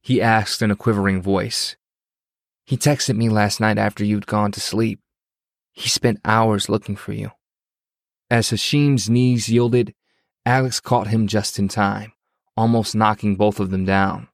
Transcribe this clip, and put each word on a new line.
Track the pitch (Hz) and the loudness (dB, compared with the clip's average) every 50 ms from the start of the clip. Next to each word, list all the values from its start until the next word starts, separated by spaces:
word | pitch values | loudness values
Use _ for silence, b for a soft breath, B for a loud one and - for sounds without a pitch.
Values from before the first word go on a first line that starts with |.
he | _ - 127 113 | _ 0 0 2
asked | 110 113 110 110 104 - - - 120 | 2 2 2 2 0 -2 -4 -2 0
in | 107 101 | -2 -2
a | |
quivering | - - 117 110 101 98 98 95 95 87 | 0 0 0 0 2 2 0 0 0 0
voice. | 98 98 95 95 - - - - - - _ _ _ _ _ _ _ _ _ _ _ _ _ _ _ _ _ _ | 0 0 0 -2 -4 -6 -6 -6 -6 -10 _ _ _ _ _ _ _ _ _ _ _ _ _ _ _ _ _ _
"He | _ 135 | _ -4
texted | 123 - 147 147 131 - - 113 | 0 2 2 2 2 0 -2 -2
me | 104 117 113 | 0 0 2
last | 107 107 104 104 - - | 2 2 2 0 0 0
night | 110 107 107 101 | 0 0 0 0
after | 110 104 101 - 104 | 0 -2 -2 -2 -2
you'd | 104 104 104 101 | 0 0 -2 -2
gone | - - 107 107 104 101 | -2 -2 0 0 -2 -4
to | - | -6
sleep. | - - - 107 113 113 - - _ _ _ _ _ _ _ _ _ _ _ _ _ _ _ | -8 -6 -2 -2 -2 -2 -4 -8 _ _ _ _ _ _ _ _ _ _ _ _ _ _ _
He | - - 117 | -8 -4 -4
spent | - - - 120 107 101 _ | -4 0 0 0 -2 0 _
hours | - 110 113 113 110 107 101 101 - | 0 2 2 4 2 2 0 0 -2
looking | 107 107 - - 101 | -2 -2 -2 -6 -10
for | - - - 107 | -10 -8 -10 -8
you." | 107 104 104 - _ _ _ _ _ _ _ _ _ _ _ _ _ _ _ _ _ _ _ | -8 -8 -10 -12 _ _ _ _ _ _ _ _ _ _ _ _ _ _ _ _ _ _ _
As | 120 117 110 - | 0 0 0 0
Hashim's | 120 104 - - - 147 143 143 139 123 92 104 | -2 -2 -2 0 2 2 4 4 2 2 2 2
knees | 117 123 127 123 123 117 107 110 | 2 2 4 4 2 0 0 2
yielded, | 113 120 120 120 117 123 113 101 - _ _ _ _ _ _ _ _ _ _ | 2 2 2 4 2 2 2 0 -4 _ _ _ _ _ _ _ _ _ _
Alex | 120 123 131 131 127 120 - | 0 0 0 0 -2 -4 -6
caught | _ - 123 120 98 101 | _ 0 0 0 0 0
him | 110 110 110 | 0 0 0
just | 98 107 107 95 - - - | 0 -2 -2 -4 -4 -4 -2
in | 101 98 | -4 -2
time, | - 110 104 98 101 101 104 113 _ _ _ _ _ _ _ _ _ | 0 0 0 0 -2 -4 -8 -14 _ _ _ _ _ _ _ _ _
almost | - 113 117 117 117 104 - - | -2 0 2 2 2 0 -2 0
knocking | 110 110 107 104 - - 107 101 | 2 2 2 2 0 -2 -2 0
both | 92 104 107 101 - | 2 2 0 2 0
of | 104 92 | -4 -4
them | 95 95 92 | -2 -2 0
down. | 92 95 98 98 98 80 - 117 _ | 0 2 2 2 0 -2 -6 -10 _